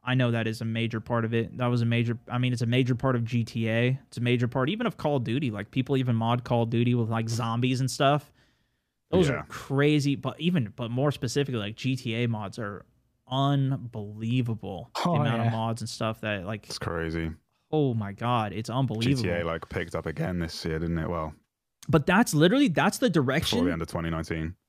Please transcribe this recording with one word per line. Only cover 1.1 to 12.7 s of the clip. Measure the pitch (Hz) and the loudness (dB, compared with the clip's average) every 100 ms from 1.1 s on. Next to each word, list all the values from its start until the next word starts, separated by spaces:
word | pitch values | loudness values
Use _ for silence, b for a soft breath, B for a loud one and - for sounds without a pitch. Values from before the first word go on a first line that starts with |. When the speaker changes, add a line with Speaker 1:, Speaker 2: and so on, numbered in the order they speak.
| 120 | -2
Speaker 1:
of | 113 | 0
it. | 117 113 - | 0 -2 -2
That | 123 | 0
was | 123 | 2
a | |
major, | 117 117 117 117 - | 2 2 0 -2 -4
I | 123 | -2
mean, | 127 | 0
it's | 120 | 0
a | 117 | 2
major | 123 127 | 2 2
part | 120 135 123 | 2 2 0
of | |
G | 117 120 | 0 0
T | 110 117 113 | -2 -2 0
A. | 113 123 135 - | 2 2 0 -6
It's | - | -4
a | |
major | 120 123 123 | 0 2 2
part | 135 131 | 0 -2
even | 214 240 | 0 -4
of | - | -2
Call | 156 143 | -2 0
of | |
Duty. | 117 123 139 | 0 -2 -2
Like, | 104 104 | -4 -4
people | 135 127 135 | -2 0 0
even | 127 | 2
mod | 113 113 120 | 0 2 0
Call | 120 120 | 2 0
of | 117 | 2
Duty | 117 120 | 2 2
with, | 123 113 | 2 2
like, | 113 113 | -2 -2
zombies | 113 117 117 127 127 | -2 -2 0 0 0
and | 131 | -2
stuff. | - 139 147 - _ _ _ _ _ _ _ _ | 2 4 4 0 _ _ _ _ _ _ _ _
Those | 180 160 | 4 4
Speaker 2:
Yeah. | - | 2
Speaker 1:
are | - | -6
crazy, | - - 135 143 151 139 | -14 -4 2 4 4 2
but | 139 131 - | 0 -4 -2
even, | 160 180 107 - | 0 2 0 -4
but | 117 | -6
more | 120 143 | 0 0
specifically, | 135 123 143 143 120 | 0 -2 0 0 -2
like, | 101 | -4
G | 117 131 131 | -4 -4 -2
T | 120 | -2
A | 113 120 | 0 0
mods | 110 101 - | -2 -6 -6
are | 104 | -8